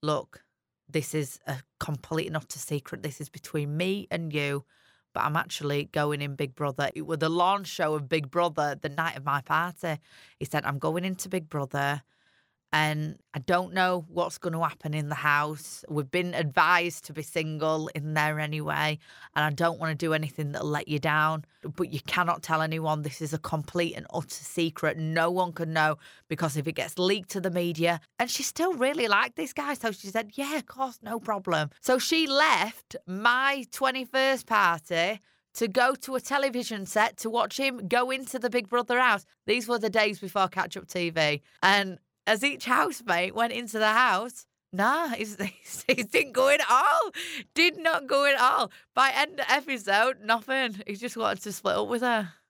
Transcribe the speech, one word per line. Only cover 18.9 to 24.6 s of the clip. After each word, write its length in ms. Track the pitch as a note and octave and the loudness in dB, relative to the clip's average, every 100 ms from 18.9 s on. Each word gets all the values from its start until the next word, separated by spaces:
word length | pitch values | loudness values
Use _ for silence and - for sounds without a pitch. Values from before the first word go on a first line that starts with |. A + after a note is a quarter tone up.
| D3+ - - - - | -2 -8 -20 -6 0
and 100 | D3+ | 0
I 60 | |
don't 280 | D3 E3+ E3 | 2 0 0
wanna 140 | D#3+ | -4
do 200 | D3+ E3 | -2 0
anything 380 | D#3 D3+ - D3 | 0 -2 -6 -6
that'll 160 | C#3+ D3+ | -4 -2
let 200 | D3 - | -2 -2
you 100 | D3+ | -2
down. 480 | D3+ D3+ D#3 D#3+ D3+ _ | 2 4 4 2 -8 _
But 320 | D#3 D3+ F#3 | -12 -6 -4
you 60 | D3 | -4
cannot 400 | - - E3+ E3 | -4 0 0 0
tell 220 | - D#3+ | 0 0
anyone. 400 | D#3 D#3+ D#3+ D3+ | 2 -2 -2 -2
This 180 | D3 C3+ | -2 -6
is 100 | D#3 | -6
a 60 | D3+ | -4
complete 580 | - D#3+ D3 F3 E3+ - | -4 -4 -2 0 0 -2
and 120 | - | -8
utter 160 | - D3 | -6 -6
secret. 680 | - - - | -12 -8 -2